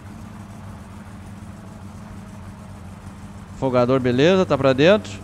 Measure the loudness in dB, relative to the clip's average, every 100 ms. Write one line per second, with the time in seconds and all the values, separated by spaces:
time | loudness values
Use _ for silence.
0 | -16 -14 -14 -14 -16 -14 -14 -14 -14 -16
1 | -16 -16 -14 -14 -14 -14 -16 -16 -14 -14
2 | -14 -14 -14 -14 -14 -14 -14 -14 -14 -14
3 | -14 -14 -14 -14 -14 -4 2 4 6 4
4 | 4 6 6 6 4 4 4 6 8 6
5 | 2 -10